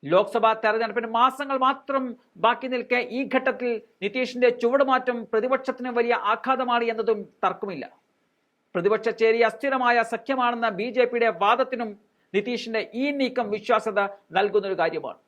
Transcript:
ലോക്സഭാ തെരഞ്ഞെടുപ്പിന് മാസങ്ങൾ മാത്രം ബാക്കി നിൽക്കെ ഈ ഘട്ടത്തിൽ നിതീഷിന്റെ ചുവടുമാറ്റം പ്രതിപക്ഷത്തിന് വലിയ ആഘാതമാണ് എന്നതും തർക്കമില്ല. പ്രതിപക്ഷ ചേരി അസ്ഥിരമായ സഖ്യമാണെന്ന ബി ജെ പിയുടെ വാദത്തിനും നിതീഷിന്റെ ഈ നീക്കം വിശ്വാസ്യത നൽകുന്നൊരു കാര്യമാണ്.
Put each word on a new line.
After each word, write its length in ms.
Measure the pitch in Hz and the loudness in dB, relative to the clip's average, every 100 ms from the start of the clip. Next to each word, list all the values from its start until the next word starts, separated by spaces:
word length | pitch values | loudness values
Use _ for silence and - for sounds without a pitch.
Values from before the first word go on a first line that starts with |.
ലോക്സഭാ 480 | 139 175 208 233 220 220 | 2 2 2 2 2 2
തെരഞ്ഞെടുപ്പിന് 440 | 220 220 226 208 226 226 | 0 0 -2 -4 -4 2
മാസങ്ങൾ 400 | 254 269 277 269 | 2 2 -4 0
മാത്രം 400 | 262 269 - 269 254 226 _ - | 0 0 -2 -4 -4 -10 _ 0
ബാക്കി 240 | 165 175 262 | 0 0 -4
നിൽക്കെ 260 | 254 240 247 233 233 | -6 -2 -2 -2 -4
ഈ 60 | 269 | -2
ഘട്ടത്തിൽ 360 | 254 254 - 247 226 - _ | 0 0 -2 -4 -4 -8 _
നിതീഷിന്റെ 480 | 196 226 247 247 247 240 | -6 -4 -4 2 2 4
ചുവടുമാറ്റം 580 | 233 269 269 254 254 233 214 | 2 2 4 2 0 -4 -2
പ്രതിപക്ഷത്തിന് 580 | 220 240 262 262 247 247 240 | -2 0 -2 -2 -6 -4 0
വലിയ 160 | 233 226 202 | 2 2 0
ആഘാതമാണ് 500 | 233 247 262 247 240 233 | -2 0 -2 2 0 0
എന്നതും 260 | 226 220 214 190 _ | -2 0 -2 -4 _
തർക്കമില്ല. 400 | 190 180 202 170 - _ _ _ _ _ _ _ _ | -2 -2 -8 -8 -12 _ _ _ _ _ _ _ _
പ്രതിപക്ഷ 340 | 180 180 214 220 220 | 0 2 2 0 2
ചേരി 220 | 226 226 226 | 2 4 2
അസ്ഥിരമായ 500 | 220 277 269 247 240 226 | 2 -2 0 2 2 2
സഖ്യമാണെന്ന 540 | 233 - 262 247 240 226 185 | -4 -4 -2 0 0 -2 -2
ബി 100 | 226 240 | -4 0
ജെ 80 | 233 | 0
പിയുടെ 200 | 233 233 180 | 2 0 2
വാദത്തിനും 500 | 202 247 254 247 226 202 _ _ _ | 2 2 0 -2 -8 -10 _ _ _
നിതീഷിന്റെ 480 | 190 208 240 233 226 185 233 | -4 -2 -6 -4 -4 -4 -4
ഈ 20 | 277 285 | -4 0
നീക്കം 260 | 262 254 220 | -2 -2 -4
വിശ്വാസ്യത 460 | 208 208 220 220 202 196 - _ 175 | -4 2 2 2 -2 -2 -6 _ 0
നൽകുന്നൊരു 420 | 202 208 196 180 | 2 0 -2 -2
കാര്യമാണ്. 380 | 165 160 131 - | -2 -2 -10 -14